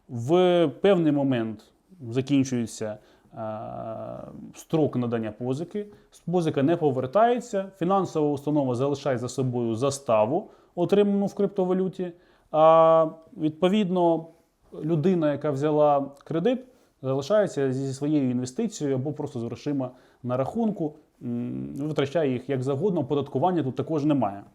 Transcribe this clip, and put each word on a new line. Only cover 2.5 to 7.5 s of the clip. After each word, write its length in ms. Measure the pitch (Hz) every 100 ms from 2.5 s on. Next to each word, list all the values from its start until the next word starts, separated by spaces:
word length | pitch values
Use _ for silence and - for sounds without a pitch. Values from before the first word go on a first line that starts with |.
| 123 110 - 107 107 _ _ _
е, 40 | - 110 107 117 123 117 113 113 - - - 110 -
строк 400 | - 160 147 127
надання 360 | 120 117 110
позики, 540 | 107 123 135 170 208 208 - _ _ -
позика 320 | 180 160 143
не 140 | 135 170
повертається, 920 | 151 127 127 202 233 247 -